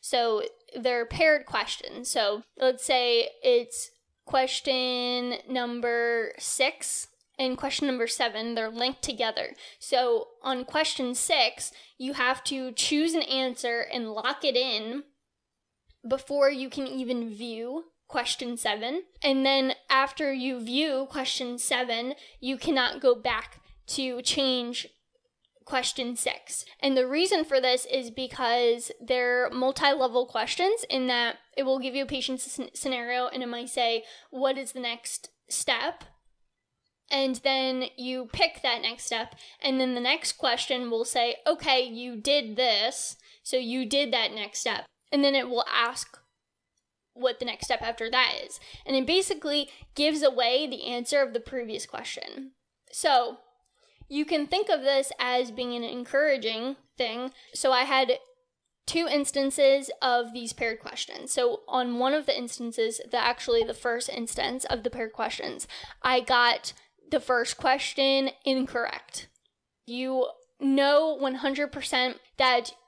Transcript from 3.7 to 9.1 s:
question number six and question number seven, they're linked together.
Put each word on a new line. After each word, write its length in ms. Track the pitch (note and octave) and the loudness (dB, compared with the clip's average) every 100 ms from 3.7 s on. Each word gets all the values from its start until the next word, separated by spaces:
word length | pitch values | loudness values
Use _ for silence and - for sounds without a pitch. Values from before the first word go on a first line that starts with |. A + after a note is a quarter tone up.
| - - _ _ _ - | -8 -10 _ _ _ 0
question 1080 | C#4 C4 - - C4 B3+ B3 B3 B3 B3 A#3+ - | 2 2 0 0 0 0 0 -2 -2 -2 -6 -4
number 880 | B3+ A#3+ A#3+ A#3+ A#3 A#3 A#3 A3 - | -4 -2 -2 0 0 0 0 -2 -6
six 680 | - - C4+ - - - - _ _ - | -6 0 0 0 -6 -6 -8 _ _ -4
and 200 | C4 B3+ | -2 -2
question 280 | C#4 - C#4+ | -4 0 0
number 200 | B3+ A3+ | 0 -2
seven, 480 | - A#3+ G#3+ A3+ | 0 0 0 -4
they're 160 | A3+ A3 | -4 -4
linked 320 | A3+ B3 C4+ | -2 -4 -2
together. 520 | - | -8